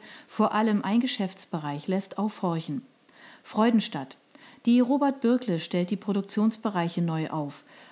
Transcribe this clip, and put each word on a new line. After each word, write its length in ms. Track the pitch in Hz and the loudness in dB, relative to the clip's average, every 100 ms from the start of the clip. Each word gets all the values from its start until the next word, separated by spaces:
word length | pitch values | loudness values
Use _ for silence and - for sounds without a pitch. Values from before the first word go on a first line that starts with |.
| - - - | -8 -20 -18
vor 260 | - 208 | 0 2
allem 300 | 208 220 208 | 2 2 2
ein 160 | 180 226 | 2 0
Geschäftsbereich 880 | 254 - 190 - - 165 151 143 - | 0 -2 -4 -6 -8 -6 -6 -8 -4
lässt 320 | 190 - - | -4 -4 -4
aufhorchen. 640 | 208 - 185 165 160 139 - _ _ _ - - | -4 -2 -2 -2 -4 -8 -8 _ _ _ -20 -20
Freudenstadt. 760 | - 214 226 226 - 151 135 - _ - - - - | -8 2 4 4 0 -6 -10 -14 _ -20 -20 -6 2
Die 140 | 240 | 4
Robert 400 | 240 277 277 269 | 4 4 2 2
Birkle 380 | 233 247 254 170 | 2 2 2 -2
stellt 300 | - 180 180 | 0 -2 0
die 60 | 202 | -2
Produktionsbereiche 1040 | - 202 190 - 220 220 220 196 170 175 | -2 -2 -2 2 2 2 -4 -2 -2 0
neu 280 | 170 160 156 | 0 0 -2
auf. 340 | 160 147 - - - - | -4 -6 -8 -20 -20 -20